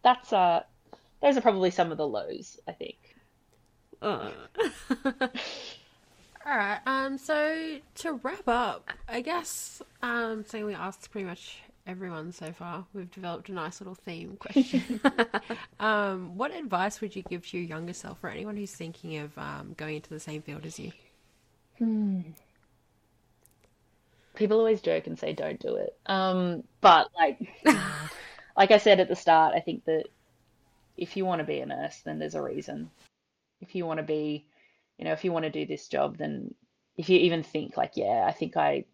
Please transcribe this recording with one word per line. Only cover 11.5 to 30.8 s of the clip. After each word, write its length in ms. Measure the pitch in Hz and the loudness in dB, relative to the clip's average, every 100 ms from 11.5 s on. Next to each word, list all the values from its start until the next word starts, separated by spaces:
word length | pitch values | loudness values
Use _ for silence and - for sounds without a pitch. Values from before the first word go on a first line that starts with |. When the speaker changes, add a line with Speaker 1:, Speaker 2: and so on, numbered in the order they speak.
| - - _ - | -20 -20 _ -14
Speaker 3:
everyone 460 | 180 185 165 160 | -10 -8 -8 -10
so 200 | 180 160 | -10 -12
far. 340 | 170 175 175 185 | -12 -12 -12 -12
We've 180 | 202 180 | -12 -14
developed 380 | 190 175 170 175 | -10 -8 -8 -8
a 40 | |
nice 260 | 185 160 - | -8 -8 -10
little 160 | 190 185 | -16 -14
theme 420 | - 165 170 196 | -12 -12 -12 -14
question. 600 | - 277 254 262 - 226 277 | 0 2 4 0 0 2 2
Speaker 2:
<laughs> 40 | - 233 190 - - - - | 2 0 0 -6 -10 -10 -2
Speaker 3:
Um, 580 | 214 208 202 190 180 180 | 2 2 0 -4 -8 -6
what 140 | 277 370 | -6 -6
advice 460 | 277 185 196 - | -2 0 0 -2
would 120 | 214 196 | -8 -8
you 80 | |
give 220 | 185 180 - | -8 -10 -8
to 80 | 175 | -8
your 100 | 170 | -6
younger 260 | 156 170 | -8 -8
self 300 | 175 - - | -10 -12 -12
or 60 | 170 | -10
anyone 260 | 151 208 208 | -10 -8 -8
who's 160 | 196 | -10
thinking 440 | - 165 165 170 156 | -10 -12 -12 -10 -8
of, 200 | 147 151 | -10 -10
um, 360 | 147 143 - 160 | -10 -10 -12 -12
going 200 | 151 156 | -8 -8
into 120 | - | -10
the 100 | 156 | -14
same 220 | 156 151 | -10 -12
field 240 | 151 147 160 | -10 -12 -12
as 140 | - | -12
you? 120 | - - _ _ _ _ _ _ _ _ | -14 -14 _ _ _ _ _ _ _ _
Speaker 1:
Hmm. 440 | 226 220 208 190 160 160 _ _ _ _ _ _ _ _ _ _ _ _ _ _ _ _ _ _ _ - | -2 0 0 -2 -6 -16 _ _ _ _ _ _ _ _ _ _ _ _ _ _ _ _ _ _ _ -2
People 220 | 214 220 | 2 4
always 220 | 226 214 | 4 2
joke 260 | - 160 165 | 2 -2 -2
and 120 | 165 | -8
say, 140 | 156 | -6
"Don't 260 | 156 156 151 | -4 -6 -6
do 160 | - - | -4 -4
it." 220 | 50 - - | -4 -8 -4
Um, 580 | 190 190 185 180 170 - _ | 0 2 0 0 -4 -10 _
but, 280 | 202 165 - - | 10 10 6 2
like, 240 | 160 - - - | 2 2 -12 2
Speaker 2:
<laughs> 960 | 302 220 190 151 156 - - - - - | 4 4 0 -8 -10 -12 -18 -20 -6 4
Speaker 1:
like 140 | 196 | 8
I 60 | 214 | 10
said 220 | 214 185 | 10 8
at 100 | 180 | 8
the 60 | 180 | 2
start, 380 | - 160 156 - | 6 8 8 4
I 40 | |
think 240 | 170 165 - | -2 -6 0
that 200 | 160 - _ _ _ _ _ _ _ | 0 -2 _ _ _ _ _ _ _